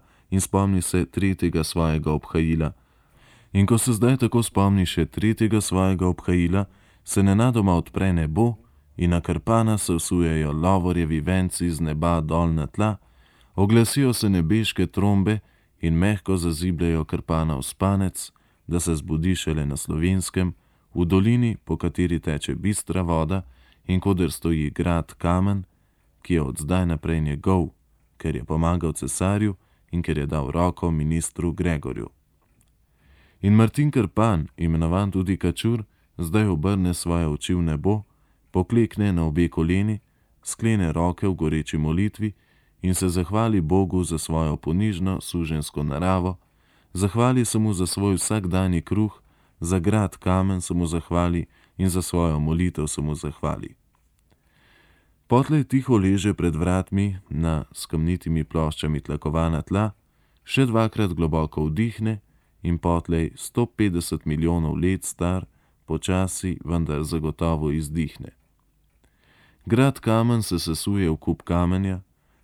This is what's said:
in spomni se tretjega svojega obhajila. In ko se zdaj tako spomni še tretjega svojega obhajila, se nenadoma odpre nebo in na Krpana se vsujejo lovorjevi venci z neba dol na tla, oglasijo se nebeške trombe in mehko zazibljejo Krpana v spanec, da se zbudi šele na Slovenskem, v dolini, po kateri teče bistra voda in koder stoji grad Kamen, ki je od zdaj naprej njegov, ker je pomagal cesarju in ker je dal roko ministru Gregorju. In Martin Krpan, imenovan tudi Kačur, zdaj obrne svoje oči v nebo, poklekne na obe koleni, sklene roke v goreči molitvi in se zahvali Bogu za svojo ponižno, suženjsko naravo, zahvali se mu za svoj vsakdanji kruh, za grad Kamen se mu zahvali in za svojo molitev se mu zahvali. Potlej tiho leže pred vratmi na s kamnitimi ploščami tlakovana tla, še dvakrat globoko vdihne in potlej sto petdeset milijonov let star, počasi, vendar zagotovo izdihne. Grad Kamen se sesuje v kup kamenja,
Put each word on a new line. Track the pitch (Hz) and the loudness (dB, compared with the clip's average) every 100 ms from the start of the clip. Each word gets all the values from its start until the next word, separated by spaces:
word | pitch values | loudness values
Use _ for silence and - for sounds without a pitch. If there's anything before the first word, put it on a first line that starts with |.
| - _ _ | -8 _ _
in | 95 | -2
spomni | - 98 98 95 | 0 2 2 0
se | - 90 85 | 0 -2 -2
tretjega | - 98 92 87 82 | 0 -2 0 0 0
svojega | 78 85 80 78 76 | -2 0 0 0 0
obhajila. | 76 - 82 80 80 76 - _ _ _ _ _ - _ | -2 -2 0 0 0 -2 -6 _ _ _ _ _ -20 _
In | 98 98 | 2 4
ko | 113 | 4
se | - | 2
zdaj | 110 117 131 | 2 2 4
tako | 113 117 | 2 2
spomni | 113 98 98 98 90 | 0 2 4 4 2
še | - 78 | 0 -2
tretjega | - 107 110 110 107 | 0 -2 2 2 2
svojega | - 92 95 90 90 | 0 0 2 2 0
obhajila, | 87 - 90 85 95 98 _ _ _ | 0 0 2 2 0 -2 _ _ _
se | - 104 | -4 2
nenadoma | 98 98 123 117 98 85 | 4 4 4 2 4 2
odpre | - - 95 | 0 -2 0
nebo | 85 76 78 117 110 _ _ _ - | 0 0 0 0 -2 _ _ _ -2
in | 87 | 0
na | 87 | 2
Krpana | - 80 - 113 110 107 | 0 -2 0 2 2 0
se | - | 0
vsujejo | 85 - 90 85 78 76 | -2 0 0 2 0 -2
lovorjevi | 76 87 95 87 87 78 78 | 0 2 2 2 0 0 -2
venci | 76 92 90 - 87 | 0 0 0 -2 -2
z | 78 | -2
neba | 80 76 85 85 | -4 -2 0 0
dol | 78 82 85 | 0 0 0
na | 80 71 | 0 -2
tla, | - 107 101 _ _ _ _ _ - | -2 -2 -2 _ _ _ _ _ 0
oglasijo | 98 113 113 139 131 | 4 4 4 2 0
se | 113 107 | 2 2
nebeške | 95 80 110 107 - 90 | 2 2 2 0 0 -2
trombe | - 101 101 95 107 - _ _ _ | 0 2 2 2 0 -4 _ _ _
in | 82 82 | 0 2
mehko | 98 104 - 92 | 2 0 0 0
zazibljejo | 85 76 90 80 85 80 | 0 -2 -2 0 0 0
Krpana | 78 82 - 80 80 69 | -2 -6 -2 -2 0 -2
v | |
spanec, | - - 95 98 95 - - _ _ _ - | -6 -2 0 2 -2 -4 -12 _ _ _ -6
da | 85 | -2
se | 85 78 | 0 -2
zbudi | 71 78 87 87 | -2 -2 0 0
šele | - 78 71 | -2 -2 -2
na | 69 | -4
Slovenskem, | - 80 87 95 - 95 90 - _ _ _ | -4 -2 0 0 -2 -2 -2 -4 _ _ _
v | 82 87 | -2 2
dolini, | 95 104 123 120 98 | 4 4 2 2 -2
po | - 82 | -4 -4
kateri | 87 82 90 82 | -2 -2 0 0
teče | 82 73 - 67 | -2 -4 -4 -4
bistra | 101 107 - 87 | -2 -2 -2 -2
voda | 85 80 78 95 - - _ _ - | 0 0 0 -2 -6 -16 _ _ -2
in | 92 | 0
koder | 98 92 85 | 2 2 0
stoji | - 82 80 73 | -2 -2 0 -2
grad | - 85 85 - | -2 0 0 -2
Kamen, | - 85 90 98 101 92 _ _ _ _ _ | -4 0 0 0 -2 -6 _ _ _ _ _
ki | - | -2
je | 85 | 0
od | 69 64 | 0 -4
zdaj | 73 90 90 | -2 0 0
naprej | 78 82 82 | -2 -2 -2
njegov, | 76 73 98 95 80 - _ _ _ - | -2 -2 2 2 0 -6 _ _ _ -8
ker | 80 73 | -6 -4
je | |
pomagal | - 80 82 87 80 | -2 0 2 2 -2
cesarju | 78 71 - 92 101 107 95 _ _ _ | -4 -6 -2 0 0 -2 -4 _ _ _
in | 87 | -4
ker | 85 76 | -2 -2
je | 71 | -2
dal | 78 67 | -4 -2
roko | 82 87 - 90 | 0 0 0 -2
ministru | 80 76 82 - - 87 | 0 0 -2 -4 -4 -4
Gregorju. | 76 87 78 67 58 53 _ _ _ _ _ _ _ _ _ _ _ _ _ | -2 -2 -2 -4 -10 -12 _ _ _ _ _ _ _ _ _ _ _ _ _
In | 98 | 4
Martin | 107 110 - 147 | 6 6 4 2
Krpan, | 135 95 - 113 90 71 - | 2 0 2 2 0 -2 -2
imenovan | 82 80 82 90 101 | 0 2 2 0 0
tudi | 92 90 87 | 0 -2 0
Kačur, | 87 - 113 117 110 _ _ - | -2 0 -2 -2 -6 _ _ -8
zdaj | 85 104 107 | -2 0 2
obrne | 80 95 101 90 | 2 0 0 0
svoje | 85 87 85 80 | -2 -2 -2 0
oči | 73 - | -2 -2
v | 90 | -2
nebo, | 82 76 90 107 - _ _ _ _ | 0 0 0 -2 -4 _ _ _ _
poklekne | 92 90 117 110 - 104 | -2 0 2 0 0 0
na | 87 80 | 0 0
obe | 76 85 | 2 0
koleni, | - 82 92 107 107 - _ _ _ | 0 0 0 0 -4 -10 _ _ _
sklene | - - 113 107 85 | -14 -4 0 2 0
roke | 80 87 87 101 | 0 0 0 -2
v | |
goreči | 87 78 78 76 80 | -2 0 -2 -2 -2
molitvi | 78 82 104 - 107 - _ _ _ _ | 0 0 -2 -4 -8 -8 _ _ _ _
in | 90 92 | -2 0
se | 95 | 0
zahvali | 87 85 107 113 104 | 0 0 0 0 0
Bogu | 76 95 92 92 | 2 2 2 0
za | 82 80 | -2 -4
svojo | - 80 80 76 | -4 -2 0 -2
ponižno, | - 85 107 87 92 95 | -2 0 0 -2 -4 -4
suženjsko | - 87 80 78 76 76 | -6 -6 -4 -4 -6 -6
naravo, | 73 71 92 92 90 90 _ _ _ _ _ | -4 -2 0 0 0 -6 _ _ _ _ _
zahvali | 87 98 113 123 127 113 | -4 -2 2 2 2 0
se | 110 | 0
mu | 110 | 0
za | 90 90 | 0 -2
svoj | - 101 92 | 0 0 0
vsakdanji | - 107 95 92 95 85 | 0 -2 0 0 2 0
kruh, | - 95 107 - _ _ _ - | 0 0 0 -4 _ _ _ -10
za | 82 95 | -2 0
grad | 87 107 98 - | 2 2 0 -2
Kamen | 92 92 95 92 | 0 0 0 -2
se | - | -2
mu | 87 85 | -2 -2
zahvali | 85 - 87 87 85 - _ _ - | -4 -2 0 0 0 -4 _ _ -2
in | 95 | 0
za | 90 | 0
svojo | 87 87 85 76 | -2 0 2 2
molitev | 76 82 90 82 76 | 0 0 0 -2 -4
se | - | -4
mu | 76 76 | -4 -4
zahvali. | 76 73 76 - - - _ _ _ _ _ _ _ _ _ _ _ _ _ _ - | -8 -6 -6 -6 -10 -16 _ _ _ _ _ _ _ _ _ _ _ _ _ _ 0
Potlej | 123 139 151 | 2 4 2
tiho | 127 135 131 113 | 2 0 2 4
leže | 95 98 101 87 | 4 2 2 0
pred | 85 | 0
vratmi | 78 85 92 90 98 101 95 - | 0 0 0 0 -2 -2 -4 -8
na | 73 82 78 - | -2 0 -2 -4
s | - - | -12 -6
kamnitimi | 80 80 90 78 80 | -2 0 -2 -2 -2
ploščami | 76 82 78 - 78 76 | -2 -2 -2 -2 -4 -4
tlakovana | - 76 78 78 82 78 | -6 -6 -4 0 0 -2
tla, | - 95 107 - _ _ _ _ | -2 -2 -2 -6 _ _ _ _
še | - - 131 | -6 0 2
dvakrat | 113 113 107 101 82 | 2 0 0 -2 0
globoko | 82 80 76 - 78 | 0 0 -2 -2 -2
vdihne | 78 117 107 110 107 - _ _ _ 87 | 0 -2 -2 -4 -4 -10 _ _ _ -4
in | 85 | -2
potlej | 87 85 - 82 78 - | 0 0 0 0 -2 -6
sto | - - | -6 -2
petdeset | 120 - 104 87 85 82 78 | -2 0 0 0 -2 -4 -2
milijonov | 78 82 85 78 76 | 0 0 0 0 0
let | 90 95 - | 0 0 -4
star, | - 87 92 92 _ _ _ - | -4 -2 -4 -6 _ _ _ -6
počasi, | 80 - 92 95 - 92 78 - | -4 0 0 0 -4 -6 -6 -4
vendar | 85 78 73 76 | -2 -2 -2 -4
zagotovo | 82 78 - 85 80 76 | -4 -4 -2 -2 0 -2
izdihne. | 78 73 80 76 - - - _ _ _ _ _ _ _ _ _ _ _ _ | -2 -4 -4 -6 -8 -18 -20 _ _ _ _ _ _ _ _ _ _ _ _
Grad | - 117 135 135 | 0 4 4 2
Kamen | 113 110 117 117 | 2 2 4 2
se | 104 87 | 0 -2
sesuje | 82 78 - 101 87 | -2 -4 -2 0 2
v | 78 | 0
kup | - 80 - | -2 -4 0
kamenja, | 87 87 92 98 92 - _ _ _ | 0 2 0 -2 -4 -10 _ _ _